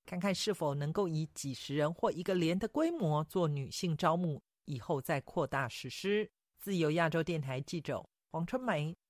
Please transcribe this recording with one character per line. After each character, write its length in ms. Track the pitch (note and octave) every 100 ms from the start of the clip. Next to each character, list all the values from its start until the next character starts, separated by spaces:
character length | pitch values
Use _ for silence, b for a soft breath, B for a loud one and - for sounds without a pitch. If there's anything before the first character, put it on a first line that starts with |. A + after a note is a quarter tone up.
看 160 | - F3+
看 140 | G3
是 180 | F3+ -
否 220 | F#3 D3+
能 180 | C#3+ D3
够 160 | F#3 F#3
以 200 | D#3 D#3 -
几 180 | C#3
十 220 | B2+ - C#3+
人 180 | D3
或 180 | F3 A3
一 120 | E3+
个 100 | F3+
连 240 | F3+ E3 F#3
的 100 | A3+
规 200 | D4 E4
模 340 | E4+ E3 D3+ D#3
做 220 | F#3 D#3+
女 220 | C#3+ C3
性 260 | - F3 D3+
招 220 | E3 E3+
募， 240 | F3 C#3 - _ -
以 140 | C3
后 200 | - C#3+
再 220 | - C#3+
扩 240 | - F3+ C#3
大 240 | C#3 B2
实 220 | - B2+
施。 360 | - F#3+ G#3 G#3 _ _ _
自 180 | G#3 F#3
由 140 | D3+
亚 160 | E3 E3
洲 140 | E3
电 180 | D#3+ D#3+
台 220 | C3+ C3
记 180 | - C#3
者 240 | D3 A#2 - _ _
黄 120 | D#3+ F3
春 120 | B3+
梅 380 | B3+ D#3 D3+ F3